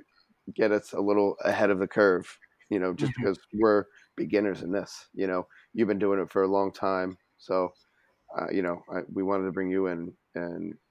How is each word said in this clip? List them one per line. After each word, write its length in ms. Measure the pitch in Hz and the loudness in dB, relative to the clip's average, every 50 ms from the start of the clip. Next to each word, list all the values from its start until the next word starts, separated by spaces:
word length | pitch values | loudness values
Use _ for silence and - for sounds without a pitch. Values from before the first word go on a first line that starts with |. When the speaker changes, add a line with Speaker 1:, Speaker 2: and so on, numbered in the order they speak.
| - _ _ _ _ _ _ _ - - - | -8 _ _ _ _ _ _ _ -18 -12 -2
Speaker 1:
get 180 | - 113 104 | 0 2 2
us 220 | 104 104 - - - | 2 0 -2 -4 -6
a 80 | - | -2
little 340 | 101 101 104 104 101 98 - - - | 0 2 4 4 4 2 0 0 0
ahead 260 | 101 101 104 107 101 | 0 2 2 4 4
of 100 | 101 92 | 4 2
the 80 | 98 | 0
curve, 500 | - - 113 104 98 90 87 - - - _ - _ _ _ _ - | 0 4 6 6 6 6 4 0 -6 -18 _ -20 _ _ _ _ -2
you 100 | 107 95 | -2 0
know, 140 | 92 92 87 | 0 0 -2
just 180 | 87 143 139 | -2 -2 -2
Speaker 2:
Mm-hmm. 100 | 123 127 | -2 0
Speaker 1:
because 180 | 117 101 92 - _ - - | 0 -2 -2 -2 _ -8 0
we're 320 | 104 110 107 104 101 95 - _ - _ _ - | 2 4 6 6 4 2 0 _ -20 _ _ -8
beginners 460 | - 170 78 104 101 104 101 90 - | -8 -4 0 0 2 2 0 -2 -4
in 100 | - 87 | -6 -4
this, 360 | 98 101 92 - - - - _ - | -4 -4 -6 -6 -14 -20 -20 _ -6
you 120 | 101 95 | -4 -2
know, 220 | 95 92 92 92 _ - - _ _ - | -2 -2 -4 -4 _ -14 -20 _ _ 0
you've 140 | 113 117 | 0 2
been 120 | 98 104 95 | 2 2 2
doing 200 | 104 98 98 98 | 2 2 2 2
it 100 | 85 - | 0 0
for 140 | - 98 95 | 0 2 2
a 40 | |
long 240 | 95 98 98 98 95 | 4 2 2 0 0
time. 460 | - - 101 95 95 92 92 95 95 _ _ _ _ | -2 -2 -2 -2 0 0 -2 -4 -6 _ _ _ _
So, 360 | _ - - 92 92 92 87 - _ _ _ _ _ _ _ _ _ _ - - | _ -6 -2 0 0 0 -2 -4 _ _ _ _ _ _ _ _ _ _ -10 -8
uh, 100 | - - - | -8 -6 -2
you 100 | - 95 | -2 -2
know, 220 | 92 87 87 87 - - 90 | -2 -2 -4 -6 -10 -10 -10
I, 60 | 90 82 - | -10 -10 -8
we 120 | - 98 95 | -6 -4 -2
wanted 220 | 95 101 98 95 | -2 -2 -2 -2
to 60 | 95 | -4
bring 200 | 82 98 95 92 | -4 -4 -4 -2
you 160 | 92 98 95 | -2 0 0
in 260 | 92 87 82 85 90 - _ _ _ - | -2 -4 -4 -8 -10 -14 _ _ _ -10
and, 400 | 85 85 85 85 85 87 85 80 - _ _ | -8 -8 -8 -8 -8 -10 -10 -12 -14 _ _